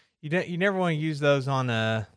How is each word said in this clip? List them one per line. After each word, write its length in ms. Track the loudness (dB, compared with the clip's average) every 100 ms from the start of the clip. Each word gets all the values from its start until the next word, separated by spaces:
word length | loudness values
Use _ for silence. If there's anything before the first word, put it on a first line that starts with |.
| _ _
you 100 | -4
don't, 160 | -4 -2
you 100 | -2
never 200 | 0 0
wanna 160 | 0
use 240 | 0 -2 0
those 300 | 2 2 2
on 200 | 0 0
a, 380 | 0 0 0 -4